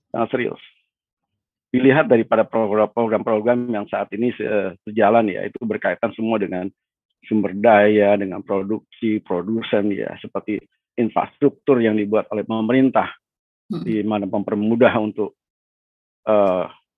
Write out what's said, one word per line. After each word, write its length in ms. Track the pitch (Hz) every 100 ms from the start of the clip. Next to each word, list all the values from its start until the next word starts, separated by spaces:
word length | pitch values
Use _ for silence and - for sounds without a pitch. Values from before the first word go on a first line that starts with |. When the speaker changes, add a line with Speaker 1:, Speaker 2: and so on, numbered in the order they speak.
| _
Speaker 1:
Sangat 180 | 123 113
serius. 300 | 123 120 - - _ _ _ _ _ _ _ _ _ _
Dilihat 400 | 127 131 143 156
daripada 400 | 117 110 110 -
program, 400 | 117 107 107 -
program-program 800 | - 113 107 110 107 110 123 123
yang 180 | 107 101
saat 200 | 98 101 101
ini 160 | 120
se-, 440 | 107 107 104 95 90 -
sejalan 400 | 107 104 117 110
ya, 160 | 92
itu 160 | 101 -
berkaitan 560 | 113 104 98 87 113 95
semua 240 | 113 113
dengan 320 | 98 90 95 - _ _ _ _ -
sumber 240 | 110 98
daya, 640 | 95 117 104 104 107 101 101
dengan 240 | 98 92
produksi, 800 | - 98 98 107 - _ 113 107
produsen 720 | - 90 90 113 - 107 104
ya, 240 | 98 53 -
seperti 480 | - 98 - 104 - _ _ -
infrastruktur 880 | 113 - 98 - 143 - - 127
yang 160 | 113 107
dibuat 320 | 104 107 -
oleh 160 | 107 98
pemerintah, 640 | 113 113 131 131 110 92 - _ _ _ _ -
Speaker 2:
Hmm. 160 | 170
Speaker 1:
di 160 | 165 110
mana 240 | 104 107
mempermudah 720 | 98 104 98 104 107 113 120 113
untuk, 400 | 107 104 101 - _ _ _ _ _ _ _ _
eh, 420 | - 104 98 92 87 - _